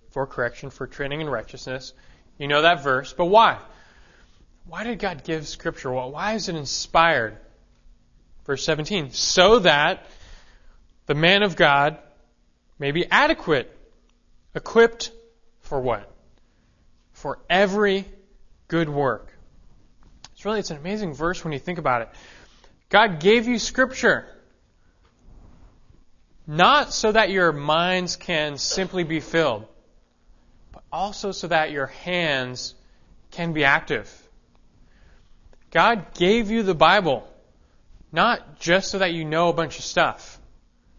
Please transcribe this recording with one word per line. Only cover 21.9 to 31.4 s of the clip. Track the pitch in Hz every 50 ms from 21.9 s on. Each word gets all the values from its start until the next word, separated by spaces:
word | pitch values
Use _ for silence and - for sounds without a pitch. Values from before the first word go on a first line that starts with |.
| 127 120
it. | 113 - - - - - - - - - - _ - - _ _ _ _
God | - 202 226 220 180 151
gave | 151 196 220 240 220
you | 240 247 214
Scripture | - - - - 262 254 - - - 226 151 117 - - - - _ _ _ _ _ _ _ _ _ _ _ _ _ _ _ _ _ - - - - - - - - - _ _ _ - _ _ _ _ - _ _ _ _ - -
not | - 147 160 180 220 269 294 269 - -
so | - - 220 208
that | 220 214 175
your | 196 190 180 170 151
minds | 147 143 151 151 165 175 180 185 185 180 170 -
can | - - - 175 156 151 151 143
simply | 135 - - - 196 190 175 - 185 175
be | 151 160 156
filled, | 131 - - 165 160 143 117 104 107 - _ _ _ _ _ _ _ _ _ _ _ _ - _ _ _ _ _ _ _ -
but | - - _
also | - 160 185 208 202 - - 202
so | 190 -